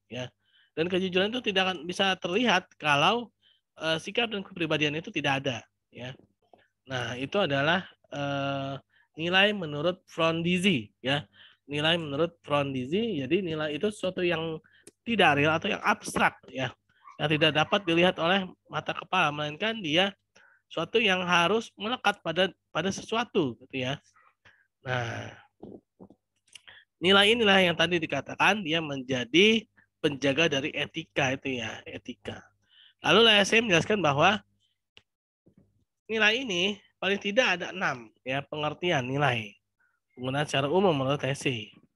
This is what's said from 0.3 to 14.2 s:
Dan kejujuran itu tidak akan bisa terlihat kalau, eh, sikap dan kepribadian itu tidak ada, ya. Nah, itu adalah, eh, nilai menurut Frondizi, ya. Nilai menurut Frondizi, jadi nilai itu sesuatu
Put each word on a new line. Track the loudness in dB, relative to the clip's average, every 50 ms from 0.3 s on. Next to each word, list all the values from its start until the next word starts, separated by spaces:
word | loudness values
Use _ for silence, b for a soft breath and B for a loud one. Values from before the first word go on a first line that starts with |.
| -14 b b b b b b b b
Dan | -4 -2 -2 0
kejujuran | -2 -2 0 0 0 0 0 -2
itu | -4
tidak | -4 -2 -2 0 0 0 -2
akan | -4 -8 -8
bisa | -4 0 0 0 0 -2
terlihat | -4 -2 0 0 2 4 2 2 0 -2 _
kalau, | _ 0 2 2 4 4 4 2 0 -4 -8 _ b b b b b b _ _ -8
eh, | -4 -4 -4
sikap | -4 -4 -6 -4 -2 -2 -2
dan | -4 -8 -10
kepribadian | -10 -6 -6 -2 -2 0 0 0 0 -2 -4
itu | -8 -8
tidak | -8 -4 -2 0 0 0 -2
ada, | -4 -6 -6 -10 _ _ _ _ _
ya. | _ -14 -14 -14 -14 -16 _ _ _ _ _ _ -20 b b b b _ _
Nah, | -8 -8 -6 -6 -6 -6
itu | -8 -8 -4 -2 -2
adalah, | 0 0 0 0 2 2 0 0 -2 -6 -16 _ _ _ -10
eh, | -8 -6 -4 -4 -4 -4 -4 -6 -6 -6 -8 -10 -12 -14 b b b b b _
nilai | -8 -4 0 2 4 4 2 2
menurut | -2 -6 -6 -6 -2 -2 -2 -2 -4 _
Frondizi, | _ -4 0 0 0 0 0 0 0 0 2 2 2 2 0 -2 -6 _ _
ya. | -4 -2 -2 -2 -4 B B B B B B B _
Nilai | -8 -6 -2 0 0 0 0
menurut | -2 -4 -2 -2 -2 -2 -4 _ _
Frondizi, | -2 0 0 0 0 -2 -4 -4 -2 -2 -2 -2 -2 -2 -4 -2
jadi | -2 -2 -2 -2
nilai | -4 -4 -4 -4 -6 -4
itu | -4 -4 -4
sesuatu | -4 -4 -6 -6 -4 -2